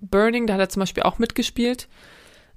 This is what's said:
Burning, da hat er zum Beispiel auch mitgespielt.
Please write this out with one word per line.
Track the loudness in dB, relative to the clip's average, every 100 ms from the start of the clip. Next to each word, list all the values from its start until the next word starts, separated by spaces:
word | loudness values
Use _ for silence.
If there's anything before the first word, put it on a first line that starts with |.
Burning, | 0 2 4 2 0
da |
hat | 0
er | 0
zum | 0
Beispiel | -2 0
auch | 0 0
mitgespielt. | -2 -2 -4 0 -2 -2 -8 -20 -20 -20 -20 -20 _